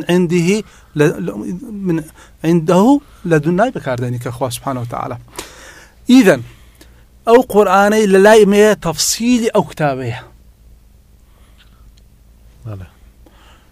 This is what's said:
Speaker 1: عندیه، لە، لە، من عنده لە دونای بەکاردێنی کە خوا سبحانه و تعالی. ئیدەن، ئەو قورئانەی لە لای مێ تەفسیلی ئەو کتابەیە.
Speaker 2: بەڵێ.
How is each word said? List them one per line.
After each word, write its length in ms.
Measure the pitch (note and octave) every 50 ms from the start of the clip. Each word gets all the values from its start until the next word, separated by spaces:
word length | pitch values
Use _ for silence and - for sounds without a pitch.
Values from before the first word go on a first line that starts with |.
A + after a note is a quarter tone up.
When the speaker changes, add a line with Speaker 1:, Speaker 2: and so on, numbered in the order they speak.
| D#3+ - F3
Speaker 1:
عندیه، 500 | F3+ F3+ D#3+ F3+ F3 E3 F3+ G3+ A3 G3+ - - - _ _ - D3+
لە، 80 | D3 E3+ - - F3+
لە، 60 | E3+ - G#3 - - F3+ F3 - A#3 G#3+ G3+ G3 F3+
من 160 | E3 D#3+ D#3 - - - - - - _ -
عنده 560 | D#3+ F3 E3+ D#3 F3+ E3+ F3+ G3+ B3+ C#4+ C#4+ - - - - - F3
لە 80 | D#3+ D#3 D3
دونای 260 | E3 F3+ F#3 A3+ C4 -
بەکاردێنی 440 | - - C#3 B2+ A#2+ B2 B2 B2 A#2+ -
کە 40 | C3
خوا 220 | A#2 A#2+ C#3 B2
سبحانه 300 | A#2+ - - C#3 C3 B2
و 40 | A#2+
تعالی. 320 | A#2+ - B2+ - - B2 B2 - - - - - - - - - - - - - - _ _ - -
ئیدەن، 300 | B3 C4 A3 F#3+ D3 B2 A#2+ - - - - - _ _ - - _ _ _ _ _ _ - -
ئەو 120 | A#3 B3+ B3 - G3
قورئانەی 520 | G#3 G#3 F#3+ F#3 G3 G3+ G#3 G#3+ A3 A3 G3 F#3+
لە 60 | F#3+ G3
لای 200 | G#3+ A3 A3 G#3 F#3+
مێ 240 | G3+ G3+ G#3 G#3+ G3+ - -
تەفسیلی 640 | E3+ D#3+ D#3 - - - - A3+ B3 B3 A#3 A#3 A3 -
ئەو 80 | G#3 - -
کتابەیە. 500 | - - D#3 C#3+ C3+ C3 C3 A#2+ A#2+ - - - - - _ _ _ _ _ - - _ _ _ _ _ _ _ _ _ _ _ _ _ _ _ _ - _ _ _ - - - - _ - _ _ _ _ _ _ _ - - - - -
Speaker 2:
بەڵێ. 220 | A2+ G#2 F#2+ F2+ - _ _ - - _ _ - - _ _ - - - _ _ _